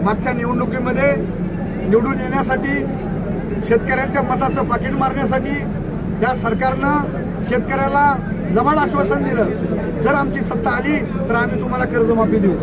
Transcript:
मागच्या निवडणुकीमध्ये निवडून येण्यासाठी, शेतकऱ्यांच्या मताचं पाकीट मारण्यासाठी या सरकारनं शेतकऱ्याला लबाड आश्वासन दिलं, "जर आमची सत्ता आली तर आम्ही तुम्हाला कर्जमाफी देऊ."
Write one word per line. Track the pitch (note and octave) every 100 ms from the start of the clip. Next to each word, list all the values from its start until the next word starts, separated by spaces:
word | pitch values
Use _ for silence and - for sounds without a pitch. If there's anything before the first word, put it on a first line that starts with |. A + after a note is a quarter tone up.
मागच्या | F#3+ G#3+ C4
निवडणुकीमध्ये | B3 A#3+ A#3+ B3+ B3+ B3 B3 - - F3 - - - - - -
निवडून | G#3+ A#3+ C4+
येण्यासाठी, | - C4+ - C4 - C#4+ - - - - - - - - -
शेतकऱ्यांच्या | A3+ - C4 C4+ C#4
मताचं | C4+ B3+ C4+ C4+
पाकीट | G#3+ A#3 C4
मारण्यासाठी | C4 C4 C4 A#3+ C4 - - - - - - - -
या | A#3+ B3+
सरकारनं | A#3 A3 C4 C4+ C#4 D4 C#4 - - - -
शेतकऱ्याला | B3 - C4+ C#4 C#4 C#4+ C4+ - - -
लबाड | G3+ C4+ D4+
आश्वासन | D4 - F#3+ C#4
दिलं, | C#4 - G#3 - - - - -
"जर | D3+
आमची | C#4+ C#4 C#4+
सत्ता | A#3 - C4+
आली | - C#4 D4+
तर | - - C4+ A#3
आम्ही | A#3+ A#3
तुम्हाला | B3 B3 B3+
कर्जमाफी | A#3+ A3+ A3+ A3 A3
देऊ." | F#3+ D#3+